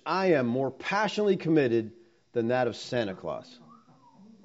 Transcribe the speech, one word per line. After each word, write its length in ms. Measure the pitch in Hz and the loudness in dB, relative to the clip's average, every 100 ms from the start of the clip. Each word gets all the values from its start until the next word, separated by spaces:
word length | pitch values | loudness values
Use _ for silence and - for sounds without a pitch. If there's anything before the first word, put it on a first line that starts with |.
| - | -4
I 280 | 175 190 | 0 4
am 120 | 151 120 | 4 2
more 260 | 123 135 | 0 -2
passionately 640 | - - 196 214 - 208 190 | -4 -4 0 0 0 0 0
committed 560 | 165 160 131 117 110 - - _ _ | 2 4 4 2 -2 -8 -20 _ _
than 160 | 120 113 | -4 0
that 200 | 127 120 | 0 0
of 100 | 101 | -4
Santa 360 | - 127 113 | -6 -4 -4
Claus. 460 | 92 82 62 - - - - - - - - - - | -6 -8 -10 -12 -20 -20 -20 -20 -20 -20 -20 -20 -20